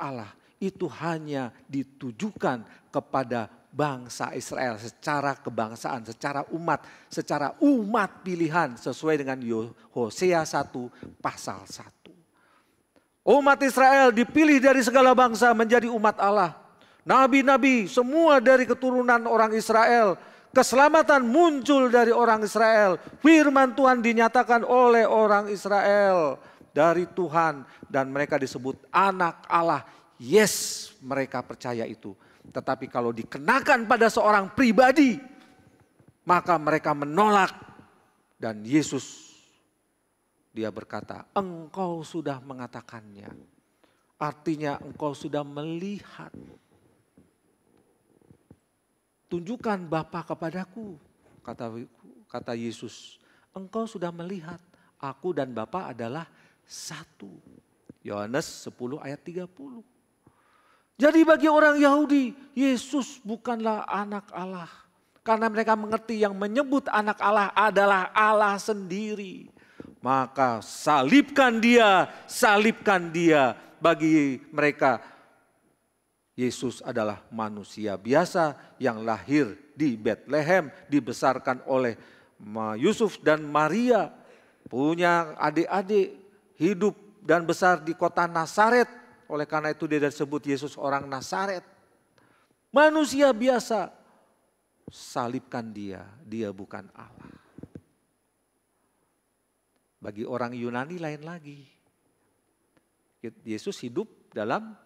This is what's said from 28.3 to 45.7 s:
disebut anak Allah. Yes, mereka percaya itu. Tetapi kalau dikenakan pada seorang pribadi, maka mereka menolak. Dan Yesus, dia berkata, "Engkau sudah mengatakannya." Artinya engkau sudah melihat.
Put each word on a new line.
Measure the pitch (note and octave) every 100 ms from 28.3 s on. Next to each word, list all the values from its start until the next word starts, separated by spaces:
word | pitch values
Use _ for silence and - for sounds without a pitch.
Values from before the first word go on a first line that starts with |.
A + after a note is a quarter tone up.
| D3
disebut | C3 - B2+ C3+ _
anak | E3 G3 F#3+ E3+ - -
Allah. | E3+ E3 C#3+ - - _ _
Yes, | A#2+ G3 G#3 - - - - -
mereka | B2+ C3+ C3 B2+
percaya | - A#2 B2+ A#2
itu. | A2+ G#2+ G#2 F#2+ _ _ -
Tetapi | C3+ C3 C3 C3
kalau | B2+ A#2+
dikenakan | A2+ A2+ C3+ D#3 C4 - C4 A3
pada | A#3+ A3
seorang | A#3 G#3 G#3 F#3+
pribadi, | - B3+ G#3 B3+ C4 C4+ F#3 - - _ _ _ _ _ _ _ _
maka | - F3 F3+ E3
mereka | D3+ D3+ D#3
menolak. | D3 C#3+ D#3 G#3+ G3+ F#3 - - - _ _ _ _ _ _
Dan | A#2 G#2+
Yesus, | G#2+ D3+ C#3 C3+ - - - _ _ _ _ _ _ _ _ _ _ _ _ A2
dia | G#2+
berkata, | G#2 G#2 G#2+ - F#2+ - G#3
"Engkau | F#3+ E3 D#3 G3 F#3 E3+
sudah | D3 E3+ D3 C3+
mengatakannya." | C3+ B2+ A#2+ A#2+ - A#2 G#2+ G2+ G#2 - - _ _ _ _ _ _ _
Artinya | D3+ - E3 D3+ D3+ C#3
engkau | C#3+ B2 D3+
sudah | C#3 D#3 D3
melihat. | C#3+ C#3+ D#3